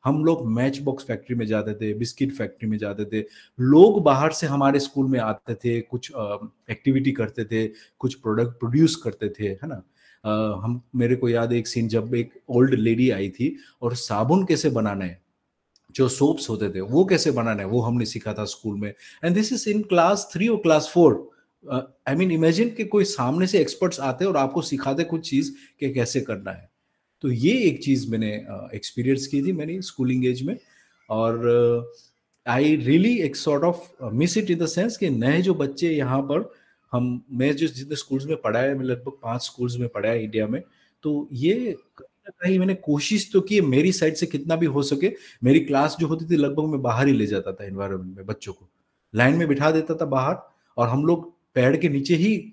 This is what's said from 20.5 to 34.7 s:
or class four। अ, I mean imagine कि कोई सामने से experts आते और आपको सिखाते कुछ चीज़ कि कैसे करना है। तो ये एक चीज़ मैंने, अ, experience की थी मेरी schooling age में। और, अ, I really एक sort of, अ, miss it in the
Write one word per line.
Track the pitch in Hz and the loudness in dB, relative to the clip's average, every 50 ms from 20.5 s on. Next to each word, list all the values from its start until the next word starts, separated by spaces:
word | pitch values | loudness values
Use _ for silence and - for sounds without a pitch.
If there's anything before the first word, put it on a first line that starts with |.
or | 226 214 - | 0 2 2
class | 165 156 151 151 - - 175 | 4 4 4 2 2 4 6
four। | 170 147 110 - - - - _ _ _ _ _ _ 143 | 8 8 6 4 0 -10 -18 _ _ _ _ _ _ -8
अ, | 135 127 131 - _ _ _ 127 | -6 -6 -6 -8 _ _ _ -4
I | 139 | -2
mean | 151 190 185 170 160 | 0 0 0 2 4
imagine | 160 165 165 180 233 240 226 | 4 4 4 4 2 0 0
कि | - 220 | -4 -4
कोई | - - 208 190 | 0 2 2 2
सामने | - - - 123 123 143 175 185 | 2 0 -2 -2 0 0 0 0
से | 185 208 196 | 2 2 2
experts | 147 - - - 185 180 - - | 2 2 0 -2 -2 -2 -2 -2
आते | 139 135 127 - 180 | -4 -4 -2 -2 -2
और | 196 180 | 0 2
आपको | 147 135 131 - 170 - | 0 0 0 -2 -4 -4
सिखाते | - 147 135 - 135 139 143 170 | -4 -4 -4 -2 -2 -2 -2 -2
कुछ | 165 165 160 160 - | -4 -4 -6 -4 -2
चीज़ | 139 135 139 - - - - - _ _ | 0 0 0 -2 -6 -12 -18 -20 _ _
कि | 147 135 120 | -6 -4 -2
कैसे | 127 117 113 - 127 | -2 -2 -2 -2 -4
करना | 113 - 110 95 98 95 | -4 -4 -8 -8 -8 -12
है। | 95 90 - _ _ _ _ _ _ _ _ _ _ _ | -12 -14 -18 _ _ _ _ _ _ _ _ _ _ _
तो | - 139 | -4 -4
ये | 123 113 120 165 233 262 226 | -2 0 2 2 2 2 2
एक | 175 135 - - | 0 0 0 -2
चीज़ | 143 135 123 110 110 | 0 0 0 0 -2
मैंने, | 113 110 110 107 107 | -4 -4 -4 -4 -6
अ, | 107 - - 101 98 101 - - | -8 -10 -12 -14 -14 -14 -14 -14
experience | 110 - - - - 120 131 135 131 135 | -12 -12 -10 -8 -4 -2 0 0 0 -2
की | - - 139 139 | -4 -4 -2 -2
थी | 180 185 | -2 -4
मेरी | 160 151 156 170 190 185 | -4 -6 -8 -8 -8 -10
schooling | - - - 131 127 127 127 127 | -10 -6 -4 -2 -2 0 0 0
age | 127 123 123 127 | 0 -2 -2 -4
में। | 156 226 247 - _ _ _ _ _ _ _ _ - | -6 -6 -8 -12 _ _ _ _ _ _ _ _ -6
और, | 110 110 113 113 117 117 117 120 120 120 120 117 120 120 120 120 - - _ _ _ _ _ _ _ _ _ | -4 -2 0 0 -2 0 0 2 4 4 4 4 2 0 -2 -8 -14 -20 _ _ _ _ _ _ _ _ _
अ, | 123 120 127 | -2 0 2
I | 143 | 4
really | 151 156 147 120 123 143 165 190 233 247 226 | 4 2 2 2 4 4 4 4 4 2 2
एक | 170 143 - | 0 -2 -4
sort | - - 160 147 143 160 | -4 -2 0 0 2 2
of, | 175 175 175 - - - - 131 | 0 0 -2 -6 -16 -18 -14 -10
अ, | 113 | -6
miss | 104 120 156 180 - | -2 0 0 2 0
it | 220 214 | 0 0
in | 185 175 165 | 0 0 0
the | 170 151 | -2 -2